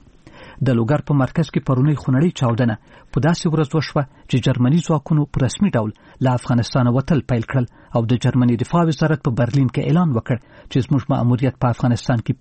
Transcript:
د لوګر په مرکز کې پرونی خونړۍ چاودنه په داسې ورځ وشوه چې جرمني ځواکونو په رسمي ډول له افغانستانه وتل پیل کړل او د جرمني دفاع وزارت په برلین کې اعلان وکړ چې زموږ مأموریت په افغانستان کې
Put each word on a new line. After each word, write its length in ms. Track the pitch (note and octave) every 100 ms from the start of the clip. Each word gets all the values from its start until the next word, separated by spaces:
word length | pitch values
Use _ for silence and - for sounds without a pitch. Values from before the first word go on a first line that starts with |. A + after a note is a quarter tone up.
| - - - - - - B2
د 100 | A#2
لوګر 240 | A2+ D3 -
په 60 | C#3+
مرکز 280 | C3 - D#3+
کې 160 | D#3+ -
پرونی 260 | B2+ D3 C#3
خونړۍ 360 | - C3 E3+ -
چاودنه 360 | B2 A#2 A#2+ G#2 - - -
په 60 | - C3+
داسې 200 | E3+ F3
ورځ 180 | D#3+ D3+ D#3+
وشوه 280 | - D3+ C3+ - -
چې 140 | C3 B2
جرمني 340 | B2 B2 E3 -
ځواکونو 380 | D#3 - D#3 C#3+
په 120 | -
رسمي 260 | B2+ - G3+ A#2+
ډول 160 | A2 - - - C3+
له 60 | B2
افغانستانه 540 | - A#2+ A2 C#3 B2 B2
وتل 260 | - D3+ -
پیل 160 | A#2+ A2+
کړل 140 | C3+ A#2+ - - A#2+
او 60 | A2
د 80 | A#2+
جرمني 320 | B2+ B2+ B2 A#2
دفاع 200 | B2 F3 E3
وزارت 380 | D3+ D#3 D#3 -
په 40 | A#2
برلین 300 | D3 C#3 C3
کې 100 | D#3 C#3+
اعلان 220 | D#3 F3
وکړ 260 | A#2 - B2 - - -
چې 60 | C#3+ -
زموږ 180 | C#3+ -
مأموریت 420 | B2+ A#2+ B2 C3 -
په 80 | D3 D3
افغانستان 480 | B2 A#2+ - A#2+ -
کې 80 | -